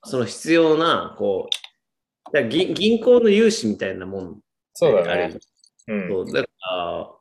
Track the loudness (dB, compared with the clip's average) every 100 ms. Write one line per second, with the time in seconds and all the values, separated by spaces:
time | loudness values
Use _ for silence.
0 | -6 -4 -4 -6 0 4 4 4 2 0
1 | -4 -4 -2 -2 -4 -10 -10 _ _ _
2 | _ _ -2 -2 0 -2 -2 0 2 2
3 | 4 6 6 4 4 2 -2 -2 -6 -6
4 | -10 -10 -12 -16 _ _ _ -2 2 2
5 | 2 -2 -4 -8 _ _ _ _ -8 -6
6 | -4 -6 -4 -4 -6 _ -8 -6 -6 -8
7 | -10 -18